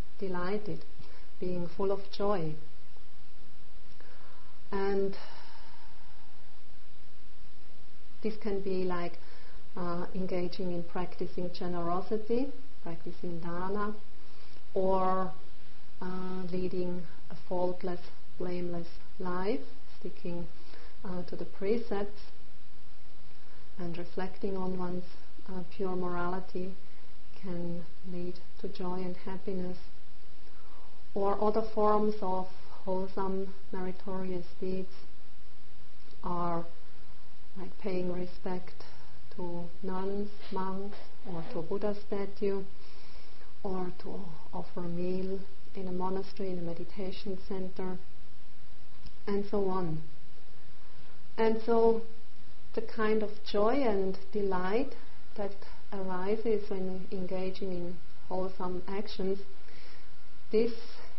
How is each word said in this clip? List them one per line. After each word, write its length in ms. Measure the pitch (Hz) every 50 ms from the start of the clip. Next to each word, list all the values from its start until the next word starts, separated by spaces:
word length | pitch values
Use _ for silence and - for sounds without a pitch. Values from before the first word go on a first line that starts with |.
| - - -
delighted, 680 | - 196 190 180 175 175 180 208 214 - 185 160 160 - - - - - - - - - - - -
being 260 | 185 180 180 175 175
full 240 | 170 - - 202 196
of 80 | 202 196 196 - -
joy. 380 | - 202 202 208 185 160 156 151 - - - - - - - - - - - - - - - - - - - - - - - - - - - - - - - - - - - - - - - - - - -
And 460 | 202 196 196 196 196 196 196 190 - - - - - - - - - - - - - - - - - - - - - - - - - - - - - - - - - - - - - - - - - - - - - - - - - - - - - - - - - - - - - -
this 160 | - 214 202 -
can 200 | - 214 196 196
be 240 | 185 190 185 185 185
like, 340 | 180 180 175 175 170 - - - - - - - - - - - - -
uh, 300 | 185 180 175 170 175 180 - -
engaging 580 | 190 185 185 185 180 180 175 - - 190 180
in 120 | 175 170 175
practicing 680 | - - 185 175 - - - 185 180 - 180 180 175 -
generosity, 920 | - 190 180 175 175 170 170 175 185 196 - 220 208 214 - 233 240 269 277 - - - - - - -
practicing 560 | 175 170 - - 175 175 - - 180 170 165
dana, 540 | 170 170 170 175 185 190 202 208 208 208 214 - - - - - - - - - - - - - - - -
or, 580 | 190 185 190 190 190 185 185 190 185 185 170 151 - - - - - - - - - - - - -
uh, 420 | 185 185 185 185 185 185 185 185 185 170
leading 520 | 180 180 180 180 185 180 175 175 175 180 180 - - - - -
a 60 | 185 - -
faultless, 520 | - 190 180 180 180 180 - - 185 175 175 - - - - - - -
blameless 500 | - 180 180 180 180 175 175 175 170 170 - - - - - - -
life, 420 | 190 180 180 180 185 202 247 277 - - - - - - - -
sticking, 480 | - 180 - - - 185 175 175 170 165 - - - - - - - - - - -
uh, 200 | 196 180 175 175
to 120 | - -
the 100 | 160 175
precepts, 760 | - - - 196 196 226 233 233 - 202 202 208 196 - - - - - - - - - - - - - - - - - - - - - - - - - - - - - - - - - -
and 180 | 180 170 165
reflecting 580 | 170 175 - - - 185 190 - - - 202 196
on 220 | 190 185 185 185
one's, 280 | 185 180 180 180 180 180 - - - - - - - - -
uh, 140 | 190 185 175 - -
pure 200 | - 196 185 185
morality 800 | 180 180 180 175 175 175 180 185 190 185 - - 185 185 190 185 - - - - - - - - - - - - -
can 420 | - 190 175 175 175 170 170 175 175 - - - - 185
lead 240 | 180 175 180 180 180 - - - - -
to 80 | -
joy 280 | 185 - - 185 180 180
and 220 | 185 185 180 180
happiness. 600 | - - 196 190 180 - 214 190 185 180 180 180 - - - - - - - - - - - - - - - - - - - - - - - - - - - -
Or 280 | 202 196 196 196 202 214
other 200 | 214 208 220 220 220 -
forms 420 | 220 208 208 214 208 214 214 208 -
of 260 | 202 185 185 185 185 - - - - - - - -
wholesome, 680 | 190 190 185 190 196 - 202 196 190 190 190 196 190 185 - - -
meritorious 760 | - 190 185 180 185 - - 202 190 185 190 185 180 180 180 - - -
deeds 340 | 196 185 185 185 185 - - - - - - - - - - - - - - - - - - - - - - - - - - - -
are 420 | 190 175 175 175 175 170 170 170 - - - - - - - - - - - - - - - - - -
like 200 | 196 185 180 - -
paying 320 | - 196 185 180 180 180
respect 720 | 175 180 180 180 - - - 196 185 180 - - - - - - - - - - - - - - -
to 300 | - 180 175 175 175 175 170 - -
nuns, 480 | - 185 185 185 196 196 196 202 202 202 - - - -
monks, 460 | 190 185 185 190 190 196 202 202 - - - - - - - 196
or 120 | 175 165 165 -
to 80 | - 175
a 20 |
Buddha 340 | 160 - 196 202 214 208 202 202 -
statue, 560 | - 208 202 202 196 - - 208 196 196 196 196 - - - - - - - - - - - - - - - - - - - -
or 280 | 202 185 185 180 180 175 -
to 200 | - - - 185 196 175 156 - - - -
offer 280 | 180 175 - - 185
a 80 | 175 170
meal 500 | 170 175 180 180 185 185 185 190 196 190 190 - - - - - -
in 120 | 202 190
a 40 | 185
monastery, 580 | 180 180 180 185 190 196 202 - - - 196 190
in 100 | 180 175
a 20 |
meditation 760 | 170 170 170 170 175 - - 214 190 185 185 - - 208 190 185 -
center, 500 | - 202 190 190 185 - - 185 185 185 180 - - - - - - - - - - - - - - - - - - - - - - - - -
and 200 | - 202 202 202 -
so 200 | 214 208 196 190
on. 320 | 185 185 180 165 160 156 156 - - - - - - - - - - - - - - - - - - - - - - - - - -
And 240 | - 226 220 226 226 -
so 360 | 240 233 226 226 226 226 220 - - - - - - - - - - - - - - -
the 60 | 233
kind 420 | 233 - - 220 214 214 220 220 208
of 60 | 202 196 - - -
joy 300 | - 202 208 220 254 285
and 360 | 277 226 202 196 190 190 185 - - -
delight 640 | - 208 202 196 185 180 180 185 202 240 285 277 - - - - - - - - -
that 180 | - 202 196 196 - - - - - - -
arises 800 | - 196 190 190 185 180 185 196 214 226 - 233 214 202 202 -
when 380 | 202 190 185 185 185 185 180 -
engaging 600 | - 190 180 180 190 185 185 190 185 - 202 190
in 240 | 180 175 175 175 185 - - - - - -
wholesome 560 | - 180 185 185 185 185 - 185 180 180 180 180
actions, 520 | - 196 196 214 - - - 190 185 196 202 - - - - - - - - - - - - - - - - - - - - - -
this 200 | - 214 233 233 233 - - - - - - - -